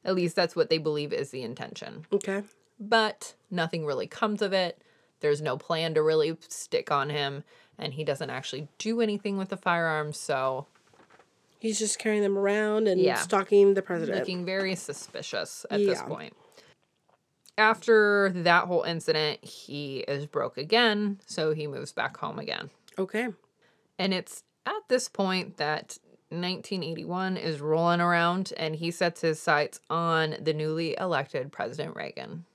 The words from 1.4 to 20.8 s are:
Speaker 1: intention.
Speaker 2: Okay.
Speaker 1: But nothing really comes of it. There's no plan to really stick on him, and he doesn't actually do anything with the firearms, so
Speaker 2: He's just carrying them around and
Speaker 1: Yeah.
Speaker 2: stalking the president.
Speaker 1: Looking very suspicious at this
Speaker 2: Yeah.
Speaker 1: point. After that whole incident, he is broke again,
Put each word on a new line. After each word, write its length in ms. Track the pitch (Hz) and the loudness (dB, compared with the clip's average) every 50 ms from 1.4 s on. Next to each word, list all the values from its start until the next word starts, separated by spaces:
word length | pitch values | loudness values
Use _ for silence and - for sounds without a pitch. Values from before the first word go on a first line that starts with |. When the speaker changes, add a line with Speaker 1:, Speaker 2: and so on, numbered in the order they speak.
| 123 | -8
Speaker 1:
intention. 640 | 110 120 - - - - - - - - - 156 _ | -8 -8 -10 -12 -12 -12 -12 -14 -12 -14 -14 -8 _
Speaker 2:
Okay. 320 | - 202 - - 190 196 202 202 _ _ _ _ _ _ | -2 -2 -2 -2 -4 -4 -6 -8 _ _ _ _ _ _
Speaker 1:
But 560 | 214 208 226 226 220 214 - _ - - - _ _ _ | -2 2 4 4 4 2 -2 _ -14 -18 -18 _ _ _
nothing 360 | 190 175 165 165 - 170 156 | -2 -2 -2 -2 -2 -4 -2
really 220 | 147 135 127 95 | -2 -2 -2 -4
comes 340 | - - - - 214 208 196 | -6 -4 -2 -2 -2 0 0
of 120 | 214 190 185 | 0 2 2
it. 280 | 190 185 170 - _ _ _ _ _ _ _ _ _ | 2 2 0 -4 _ _ _ _ _ _ _ _ _
There's 200 | - 151 147 147 | 0 0 0 2
no 160 | 151 156 - | 0 -4 -4
plan 360 | 165 - - 170 160 165 165 160 | -4 -2 -2 -2 0 0 2 2
to 80 | 156 | 4
really 340 | 156 156 160 156 151 160 160 160 - - | 4 4 4 4 4 2 0 -6 -10 -14
stick 420 | - - - - - 165 - - | -14 -14 -8 -2 -2 -2 0 2
on 180 | 151 139 135 147 | 0 0 0 0
him, 340 | 147 147 143 139 143 139 160 _ - - - _ _ | -2 -2 -2 -2 -4 -8 -12 _ -20 -20 -20 _ _
and 160 | - - 151 131 | -10 -10 -8 -6
he 100 | 147 156 | -4 -2
doesn't 260 | 151 139 135 160 135 | -2 -2 -2 -4 -6
actually 360 | 123 131 135 - - - 151 147 _ _ | -6 -8 -8 -8 -10 -10 -10 -12 _ _
do 220 | - 214 233 233 | -4 -4 0 0
anything 360 | 233 208 208 202 - 202 196 | 0 0 0 -2 -4 -4 -4
with 120 | 196 190 190 | -4 -4 -6
the 80 | 202 | -8
firearms, 600 | 185 - 180 175 170 165 165 156 151 151 151 151 - | -4 0 0 2 2 2 2 0 0 -2 -4 -6 -8
so 480 | - - 147 131 131 135 131 131 143 _ _ _ _ _ _ _ - _ - - - _ _ _ _ _ _ _ | -4 -2 -2 0 0 0 -2 -2 -8 _ _ _ _ _ _ _ -20 _ -20 -20 -20 _ _ _ _ _ _ _
Speaker 2:
He's 180 | - 220 214 | -4 -2 -2
just 220 | 214 220 208 - - | 0 -2 -2 -2 -2
carrying 240 | - 226 214 208 208 | 0 2 2 4 4
them 160 | 202 196 196 | 2 2 2
around 480 | 196 196 202 214 214 214 214 214 220 | 2 2 4 2 2 2 2 2 4
and 120 | 208 185 185 | 4 4 6
Speaker 1:
Yeah. 140 | 185 - 127 | 4 4 4
Speaker 2:
stalking 580 | 117 - 175 - 196 196 - 208 202 202 196 196 | 2 0 2 2 2 4 6 8 10 10 10 8
the 80 | 190 190 | 6 2
president. 340 | - 185 170 160 143 - | -2 -4 -2 -2 -2 -2
Speaker 1:
Looking 260 | 110 - - 185 180 180 | -2 -2 -2 -4 -4 -4
very 280 | 175 185 196 196 190 190 | -2 -2 -2 0 -2 -2
suspicious 920 | 175 - - 139 - - - - - - - - 104 82 - - - - - | -4 -6 -10 -10 -10 -12 -12 -12 -12 -10 -6 -6 -6 -6 -6 -10 -14 -10 -4
at 80 | - | 0
this 220 | 208 202 196 180 - | 2 4 2 2 0
Speaker 2:
Yeah. 80 | - | -2
Speaker 1:
point. 280 | - - - - - - _ _ _ _ - - - - _ _ _ _ _ _ _ _ _ _ _ _ _ _ - _ | -8 -8 -10 -10 -14 -16 _ _ _ _ -20 -20 -20 -20 _ _ _ _ _ _ _ _ _ _ _ _ _ _ -10 _
After 760 | - 214 214 226 220 - - 226 214 214 208 202 202 196 190 180 | 4 4 4 4 2 4 6 8 8 8 6 6 4 4 4 2
that 320 | 180 165 175 170 175 - | 2 4 6 6 6 4
whole 160 | 185 180 170 | 4 0 0
incident, 600 | - - 170 165 165 - 156 156 156 151 - - - | 0 0 -4 -2 0 0 0 2 2 0 -2 -6 -12
he 540 | - - - - - 135 143 147 139 135 127 | -18 -18 -18 -14 -12 -10 -8 -8 -8 -8 -8
is 260 | - - 143 139 147 | -4 -4 -4 -4 -6
broke 320 | 147 - 147 127 120 - | -6 -4 -4 -4 -4 -4
again, 640 | - 143 160 214 233 | -8 -2 2 2 4